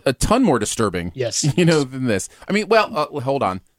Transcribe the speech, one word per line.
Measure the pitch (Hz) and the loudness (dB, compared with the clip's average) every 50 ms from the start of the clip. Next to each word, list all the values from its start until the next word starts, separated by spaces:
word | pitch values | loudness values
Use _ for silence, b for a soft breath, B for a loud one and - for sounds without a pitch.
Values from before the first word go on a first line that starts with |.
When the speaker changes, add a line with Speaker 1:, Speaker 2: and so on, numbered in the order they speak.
| - | -2
Speaker 1:
a | 139 127 | -2 -2
ton | - - - 208 254 269 | 0 0 0 2 4 4
more | 196 139 113 | 4 2 2
disturbing, | 104 - - - 117 101 87 90 85 90 - | 0 -2 -2 -2 -2 0 0 -2 -6 -6 -6
Speaker 2:
Yes. | 131 127 117 - - - | -4 -6 -4 -2 -2 -2
Speaker 1:
<laughs> | 151 131 | 0 2
you | - 180 | 4 4
know, | 165 165 156 143 | 4 4 2 2
than | 127 131 135 131 | -2 -4 -4 -2
this. | 123 104 95 - - B B B B | 0 0 -2 -2 -6 B B B B
I | 185 | -2
mean, | 208 214 185 | -2 0 2
well, | 226 220 208 - - 156 147 - 147 | 2 2 2 2 -2 -4 -4 -4 -4
uh, | 147 | -6
hold | 123 131 139 139 117 | -4 -2 -2 0 0
on. | 95 92 95 - _ _ | -2 -2 -4 -10 _ _